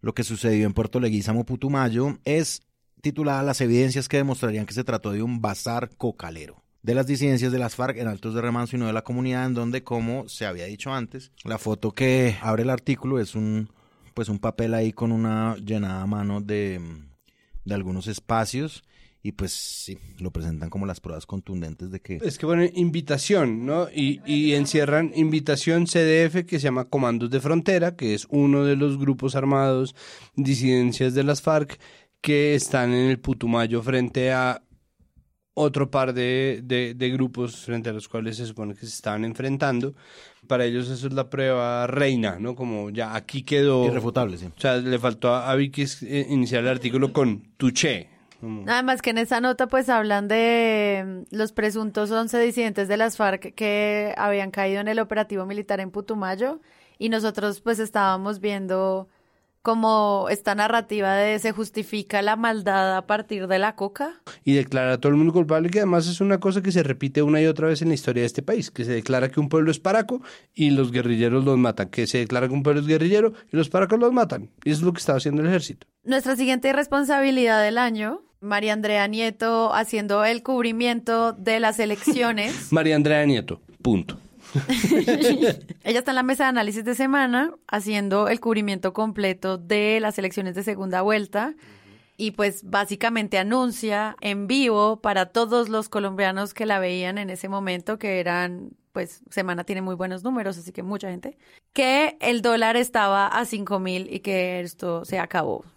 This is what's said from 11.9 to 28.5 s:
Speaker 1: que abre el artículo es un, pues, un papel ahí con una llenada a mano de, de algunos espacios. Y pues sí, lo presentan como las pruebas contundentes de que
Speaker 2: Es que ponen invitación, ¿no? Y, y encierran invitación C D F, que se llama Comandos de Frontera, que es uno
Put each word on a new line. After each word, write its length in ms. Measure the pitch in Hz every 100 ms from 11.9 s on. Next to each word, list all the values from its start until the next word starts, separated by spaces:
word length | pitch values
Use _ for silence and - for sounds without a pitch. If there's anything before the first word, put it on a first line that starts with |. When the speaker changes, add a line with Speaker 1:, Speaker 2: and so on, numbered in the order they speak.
Speaker 1:
que 460 | - 131 131 123 98
abre 220 | 113 110
el 80 | 120
artículo 500 | 127 - 131 127 135
es 140 | 107
un, 340 | 110 107 107 110 _ _ _ _
pues, 160 | - 107
un 80 | 104
papel 340 | 113 - 113
ahí 200 | 113 110
con 180 | - 117
una 440 | 113 113 110 113 107
llenada 440 | 101 110 101 95
a 40 | 95
mano 340 | 104 101 101
de, 400 | 101 104 101 90 85 80 71 _ _ _ _ - -
de 80 |
algunos 320 | 101 92 92 98
espacios. 760 | 104 _ 113 107 127 156 - _ _ - _
Y 100 | 101
pues 200 | 101 98
sí, 460 | - - - - 95 - -
lo 120 | 90
presentan 400 | 82 80 80 82
como 160 | 95 98
las 140 | 87
pruebas 260 | - 80 -
contundentes 640 | 98 - 92 82 76 90
de 100 | 92
que 200 | - 87
Speaker 2:
Es 160 | - 139
que 80 | 156
ponen 260 | 170 175
invitación, 920 | 175 175 160 139 143 - 202 139 113 127
¿no? 200 | 160 175
Y, 280 | 151 135 139
y 300 | - 147 151
encierran 580 | 143 139 160 143 151 160
invitación 720 | 151 156 156 143 139 - 165 170
C 160 | 170
D 220 | 160 160
F, 220 | 165 170 175
que 120 | 165
se 60 |
llama 220 | 139 127 123
Comandos 420 | 127 127 117 120
de 100 | 131
Frontera, 580 | 135 165 165 185 170 175
que 180 | 117
es 120 | 104 -
uno 340 | 143 143